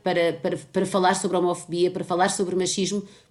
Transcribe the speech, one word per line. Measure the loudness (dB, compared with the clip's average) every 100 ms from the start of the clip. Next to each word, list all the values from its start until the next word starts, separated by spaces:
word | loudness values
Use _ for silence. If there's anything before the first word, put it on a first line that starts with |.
para, | -2 2 2
para, | 0 -4 -4
para | -4 -2 0
falar | 2 4 2
sobre | 0 0
a |
homofobia, | 0 0 -4 0 0
para | 0 -2
falar | 2 2
sobre | 0 -2 -2
o |
machismo, | -2 0 -2 -2 -6 -14 _